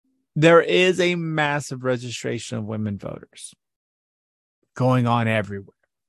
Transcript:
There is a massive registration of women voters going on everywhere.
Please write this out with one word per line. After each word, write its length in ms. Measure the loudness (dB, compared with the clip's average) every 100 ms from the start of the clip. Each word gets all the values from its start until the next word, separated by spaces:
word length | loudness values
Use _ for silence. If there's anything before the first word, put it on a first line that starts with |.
| _ _ _ 2
There 240 | 6 6
is 400 | 6 4 2 2
a 140 | 0 0
massive 680 | -4 -2 -2 -2 -6 -6
registration 760 | -4 -4 -4 -10 -8 -8 -8 -8
of 60 |
women 340 | -6 -6 -4 -6
voters 560 | -8 -12 -16 -20 -20 -20 _ _ _ _ _ _ _ _ _ _ _ -2
going 300 | 2 2 2
on 220 | 0 0
everywhere. 400 | -2 -2 -8 -14 _ _ _